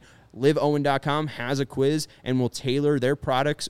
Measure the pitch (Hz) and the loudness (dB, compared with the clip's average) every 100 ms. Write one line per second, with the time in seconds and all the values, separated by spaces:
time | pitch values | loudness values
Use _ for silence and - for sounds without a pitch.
0 | - - - - 139 151 147 147 143 139 | -8 -20 -20 0 2 2 2 2 0 0
1 | 147 147 156 - 120 139 135 - 135 156 | 0 -2 -2 -6 -4 -4 -4 0 0 0
2 | - - - 127 123 - 131 135 147 147 | -4 -8 -2 0 0 -2 -2 0 2 2
3 | 123 139 - 131 143 147 - | 2 0 0 0 0 -2 -6